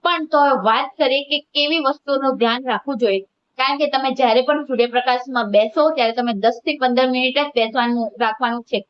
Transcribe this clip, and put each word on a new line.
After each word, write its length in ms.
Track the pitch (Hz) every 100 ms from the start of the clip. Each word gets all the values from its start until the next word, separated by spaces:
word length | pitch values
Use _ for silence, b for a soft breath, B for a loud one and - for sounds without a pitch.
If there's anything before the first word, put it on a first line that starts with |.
પણ 220 | 349 339 311
તો 140 | 294
હવે 160 | 285 254
વાત 300 | 202 233 285
કરીએ 300 | - 269 277
કે 140 | 285 294 _
કેવી 300 | 294 294 330
વસ્તુનું 560 | 285 294 - 269 269 220
ધ્યાન 260 | 226 240
રાખવું 340 | 262 208 - 247
જોઈએ, 240 | 226 196 196 _ _ -
કારણ 200 | 269 285
કે 100 | 294
તમે 220 | 262 262
જ્યારે 320 | 254 247 240
પણ 180 | 254 294
સૂર્યપ્રકાશમાં 880 | 277 240 240 240 247 247 262 254 214
બેસો 360 | 208 220 320 302
ત્યારે 260 | 294 226
તમે 180 | 233 240
દસ 220 | 202 220 -
થી 200 | - 294
પંદર 280 | 254 247 254
મિનિટ 280 | 254 254 269
જ 100 | 285
બેસવાનું 600 | 247 226 247 240 240 226 -
રાખવાનું 440 | 226 277 247 240
છે 160 | 233 233